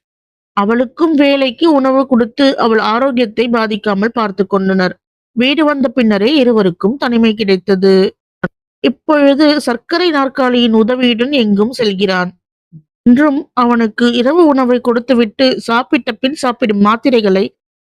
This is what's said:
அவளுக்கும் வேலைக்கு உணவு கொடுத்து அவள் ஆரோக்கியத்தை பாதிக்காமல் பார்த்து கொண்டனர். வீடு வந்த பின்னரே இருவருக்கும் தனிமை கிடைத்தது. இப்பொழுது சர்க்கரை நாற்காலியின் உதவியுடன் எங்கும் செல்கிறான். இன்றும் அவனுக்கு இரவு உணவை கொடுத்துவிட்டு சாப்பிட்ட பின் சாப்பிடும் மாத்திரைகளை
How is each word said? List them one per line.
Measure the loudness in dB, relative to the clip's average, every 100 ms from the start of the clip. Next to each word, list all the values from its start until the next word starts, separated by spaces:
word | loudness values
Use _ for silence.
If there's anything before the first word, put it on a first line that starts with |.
| _ _ _ _ _
அவளுக்கும் | -4 -2 0 -2 -2 0
வேலைக்கு | 2 2 2 -2 0 0
உணவு | 2 2 0 2
கொடுத்து | 0 0 0 0 2
அவள் | 0 0
ஆரோக்கியத்தை | 0 -2 -2 0 -2 -2 -2
பாதிக்காமல் | -2 -2 -4 -4 -2 -2
பார்த்து | -2 -4 -4 -2
கொண்டனர். | -2 0 0 -2 -4 _ _ _
வீடு | -2 0 0
வந்த | 0 0 -2
பின்னரே | 0 0 2 2
இருவருக்கும் | 2 2 2 0 -2 -4 -2
தனிமை | -2 0 0
கிடைத்தது. | 0 -2 -2 0 0 2 2 2 -4 _ -12 -12 _ _ -6
இப்பொழுது | -4 -4 -2 2 2 4 2 2
சர்க்கரை | -2 -6 -4 -2 0
நாற்காலியின் | -2 -4 -2 -2 0 0
உதவியுடன் | 2 0 0 0 0 -2
எங்கும் | -2 0 0 -2
செல்கிறான். | -2 -4 -2 -2 -2 -4 -10 _ _ _ -20 _ _
இன்றும் | 2 2 2 -2 -6
அவனுக்கு | -2 0 0 -2 0 -2
இரவு | 0 0 2 2
உணவை | 2 0 0
கொடுத்துவிட்டு | 0 -2 0 0 0 0 -2 -2
சாப்பிட்ட | -4 -4 -2 -4 -4
பின் | -6 -6
சாப்பிடும் | -4 -6 -4 -2 2
மாத்திரைகளை | 2 2 0 2 2 0 -2 _ _ _